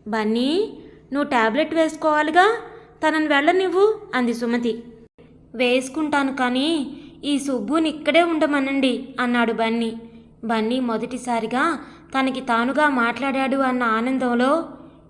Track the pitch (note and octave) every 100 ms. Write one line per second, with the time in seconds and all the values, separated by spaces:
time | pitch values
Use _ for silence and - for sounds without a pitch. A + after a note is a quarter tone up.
0 | G#3+ A3 G#3+ A3+ A#3 F#4 A4 - - -
1 | - C#4 C#4+ B3 A3 A#3+ D#4 D#4+ D#4+ D#4
2 | D#4+ D4+ D4+ E4 G4 A#4 - - - -
3 | D#4 D#4 D4+ C#4+ D4+ F#4 F#4+ E4+ G#4 G#4+
4 | - B3+ A#3+ A#3 A#3 A#3+ A#3 A3 - -
5 | - _ - - - A3+ B3 B3+ C4 D#4+
6 | D4+ C#4+ C4+ C4+ B3 B3+ D4 E4 B3 -
7 | - - C#4+ C#4 C#4 B3 G3+ D#4+ D#4+ D4
8 | D4+ D#4 E4+ D#4+ D4+ C#4+ C4+ C#4 C4 A#3
9 | - - B3 A#3+ A#3 A3+ A3+ A#3 A3+ A3+
10 | - - - - A3+ A3+ A3 B3+ A#3+ A3
11 | A#3+ B3+ B3+ A3+ A3 B3 D#4+ D4 - -
12 | - C4+ C4 B3+ B3 A3+ A#3+ C4+ D4+ B3+
13 | A#3 A#3 C#4 C4 C4+ C4+ C4+ B3+ A#3+ A3
14 | B3 C4 B3+ A#3+ B3+ D#4+ E4 - - -